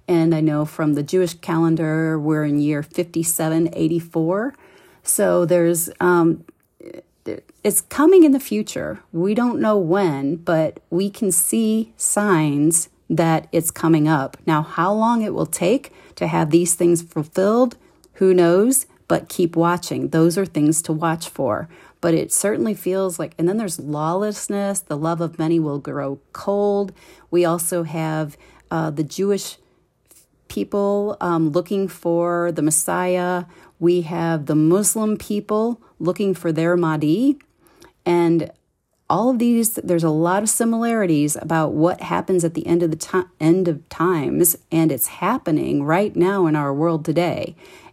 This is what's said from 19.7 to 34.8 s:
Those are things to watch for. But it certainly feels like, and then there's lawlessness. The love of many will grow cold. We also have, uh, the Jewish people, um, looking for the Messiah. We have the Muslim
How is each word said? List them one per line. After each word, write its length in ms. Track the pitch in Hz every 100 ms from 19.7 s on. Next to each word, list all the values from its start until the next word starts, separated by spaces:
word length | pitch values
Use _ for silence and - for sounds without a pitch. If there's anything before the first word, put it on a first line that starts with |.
| 175 - 127 139
Those 300 | 160 170 175
are 60 | 190
things 360 | 151 151 160
to 100 | -
watch 360 | 156 165 165 -
for. 400 | - 127 104 165 - - _
But 120 | 170
it 180 | 160 -
certainly 440 | - 202 - 226 202
feels 420 | 180 190 190 175
like, 160 | 151 -
and 120 | 170
then 80 | 214
there's 220 | 202 -
lawlessness. 1000 | 143 151 156 185 214 202 - 202 196 202
The 180 | - 147
love 240 | 165 170
of 180 | 165 160
many 200 | 160 170
will 200 | 151 143
grow 400 | 143 139 139 139 _
cold. 580 | - 196 202 202 202 196 - - - -
We 140 | 175 170
also 360 | 170 - 175
have, 560 | 160 160 160 156 147 - - - -
uh, 220 | 165 160
the 120 | 147
Jewish 540 | 147 - 196 196 - - _ _ _ _ _ - _ _ -
people, 720 | 208 196 202 202 202 208 -
um, 320 | 180 165 160
looking 360 | 170 175 202 190
for 640 | - 170 170 175 175 175
the 100 | 165
Messiah. 840 | 151 - - 175 180 180 180 180 175 - - -
We 220 | 170 180
have 440 | 160 175 165 160 143
the 80 |
Muslim 640 | 151 156 190